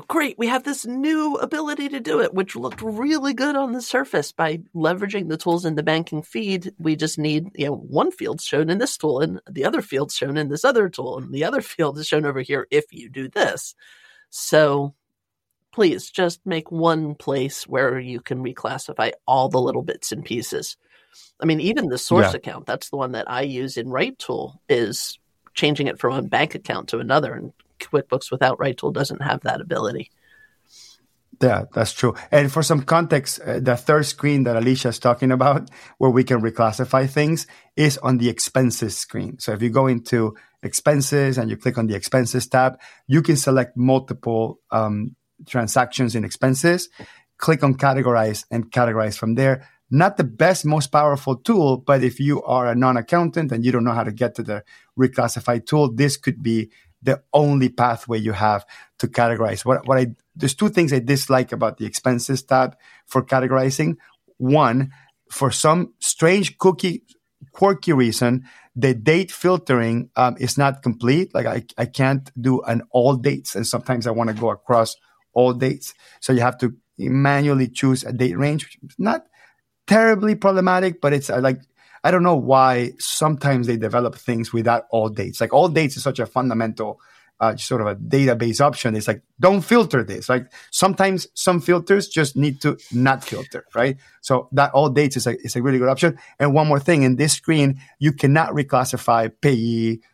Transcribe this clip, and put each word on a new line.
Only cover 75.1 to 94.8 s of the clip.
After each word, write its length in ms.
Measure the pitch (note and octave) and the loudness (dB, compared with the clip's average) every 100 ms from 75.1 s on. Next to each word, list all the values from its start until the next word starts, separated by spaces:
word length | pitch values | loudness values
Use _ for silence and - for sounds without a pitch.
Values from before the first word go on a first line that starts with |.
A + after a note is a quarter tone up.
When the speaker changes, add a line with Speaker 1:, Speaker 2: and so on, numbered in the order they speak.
| _ _ | _ _
Speaker 2:
all 180 | A#2 B2+ | 2 4
dates. 400 | B2 C3 C#3 - - _ _ | 4 -2 -4 -10 -18 _ _
So 120 | - | 0
you 80 | B2+ | 2
have 160 | A#2+ A#2+ | 2 0
to 160 | B2 - _ - | -4 -4 _ -8
manually 720 | C3 C3+ C#3 C#3+ D3 C3+ B2+ | -2 2 2 2 2 2 0
choose 340 | - C3+ C3 | 0 0 0
a 120 | A#2 | -2
date 240 | B2 B2+ F2 | -2 -2 0
range, 260 | C#3+ D3 | -2 -2
which 140 | - - C3+ | -6 -18 -16
is 40 | - | -4
not 280 | G3+ E4 - _ _ _ _ _ - | -2 -2 -6 _ _ _ _ _ 2
terribly 480 | G#3+ A3+ G#3+ G#3+ | 6 6 4 2
problematic, 680 | G#3+ G3 F#3+ F#3 F#3 F#3 E3+ | 2 2 4 4 2 0 0
but 100 | C#3+ | 0
it's, 160 | C#3+ C#3 | 0 0
uh, 120 | A#2+ | 0
like, 200 | C3 C3 _ _ _ - | 0 -2 _ _ _ -4
I 80 | D#3 | 2
don't 120 | F3+ | 4
know 140 | F3 D#3 | 4 2
why 560 | A#2+ C3+ C3 B2 B2 - | 4 6 6 4 -2 -6
sometimes 680 | - - D3+ D3 C#3+ C3 A#2+ | -8 -2 0 0 0 2 0
they 100 | A#2 | -2
develop 380 | G#2+ A#2+ A#2+ | 0 0 -2
things 380 | - - A#2 A2+ | -4 -4 -4 -2
without 320 | A#2 A2+ A#2 - | -2 2 0 0
all 180 | A2+ A2 | 0 0
dates. 320 | G#2+ F#2+ - | -2 -6 -4
Like, 120 | A2+ | 2
all 140 | C#3 F3+ | 4 4
dates 280 | D#3 D3+ - | 2 0 -2
is 60 | |
such 160 | C#3 B2 | -6 -4
a 80 | A2 | -4
fundamental, 720 | B2+ B2+ A2+ A2+ A2 G#2+ G2+ _ _ _ - | -2 -2 -2 -4 -6 -8 -10 _ _ _ -2
uh, 160 | A2+ G#2+ | -2 -2
sort 240 | - B2+ | -4 -2
of 60 | G#2 | -2
a 100 | G2+ | -4
database 640 | A2 C#3 C3+ A#2 A#2 A2 | 0 2 4 2 0 2
option. 340 | C#3+ C#3+ A#2+ | 2 0 -2
It's 140 | G#2+ G#2+ | -2 -2
like, 140 | G#2+ _ - | -4 _ 2
don't 220 | F3+ G3 | 4 4
filter 420 | - A#3+ F#3+ C3+ | 4 4 4 0
this. 240 | G2+ G2 - | -2 -6 -2
Like, 240 | B2+ A2+ - - | -2 -4 -18 -10
sometimes 560 | - F#3+ F#3 F#3+ F#3 - | 0 0 2 0 0 -6
some 260 | - - F3 | -4 0 2
filters 480 | - F3 F3 G3 G3 | 2 2 2 0 0
just 280 | D#3+ D3+ - | 0 0 2
need 240 | D3 C3+ | 0 0
to 160 | D3 - - | -2 -4 -4
not 320 | A#2 C3 C3 | 0 0 0
filter, 400 | - A2 - - - | -4 -10 -10 -14 -6
right? 220 | A2+ C3 C3+ _ _ | -2 0 -2 _ _
So 280 | - B2+ - | -2 -2 0
that 180 | C3+ C#3+ | 2 2
all 180 | C3 | 4